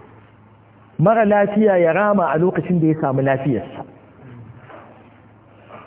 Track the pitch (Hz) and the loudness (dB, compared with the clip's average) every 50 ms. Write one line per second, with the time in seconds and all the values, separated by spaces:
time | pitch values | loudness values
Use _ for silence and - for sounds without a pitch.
0 | - - - - - - _ - - - - _ _ _ _ - - - - - | -20 -20 -20 -20 -20 -20 _ -20 -20 -20 -20 _ _ _ _ -20 -20 -14 -4 0
1 | 147 190 226 220 226 202 208 208 202 196 208 208 220 214 190 180 175 165 160 180 | 2 2 2 2 2 2 2 2 2 0 2 2 2 4 4 4 2 2 2 2
2 | 208 208 208 202 175 151 135 156 170 180 180 - 156 - 180 175 160 156 156 156 | 0 0 0 0 0 0 0 0 0 0 -2 -2 -4 -2 -2 0 0 0 0 0
3 | 160 143 131 135 135 135 135 135 - 147 127 104 87 - - - - - - - | -2 -2 -2 0 0 0 -2 -2 -2 -2 -4 -4 -4 -8 -14 -18 -18 -20 -20 -20
4 | - - - - - 131 123 120 113 107 - - - - - - - - - - | -20 -20 -20 -20 -20 -20 -20 -20 -20 -20 -20 -20 -20 -20 -20 -20 -20 -20 -20 -20
5 | - - - - - - - - _ - - - - - - - - | -20 -20 -20 -20 -20 -20 -20 -20 _ -20 -20 -20 -20 -20 -20 -20 -20